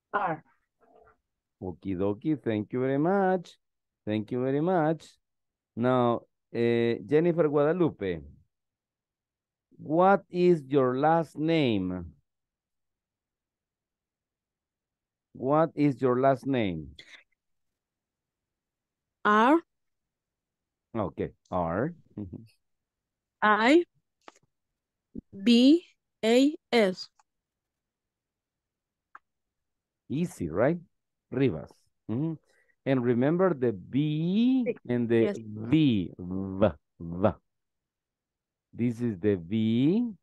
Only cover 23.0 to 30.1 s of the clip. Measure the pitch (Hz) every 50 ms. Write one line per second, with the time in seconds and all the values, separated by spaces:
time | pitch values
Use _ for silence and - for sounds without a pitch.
23 | _ _ _ _ _ _ _ _ - 214 208 202 220 247 302 349 339 - _ _
24 | _ _ _ _ _ - _ _ _ _ _ _ _ _ _ _ _ _ _ _
25 | _ _ _ - - _ - 196 196 240 233 233 247 269 311 349 - _ _ _
26 | _ _ _ _ - 220 233 254 277 294 311 - _ _ - 233 208 185 185 -
27 | - - _ _ _ _ _ _ _ _ _ _ _ _ _ _ _ _ _ _
28 | _ _ _ _ _ _ _ _ _ _ _ _ _ _ _ _ _ _ _ _
29 | _ _ _ - _ _ _ _ _ _ _ _ _ _ _ _ _ _ _ _
30 | _ -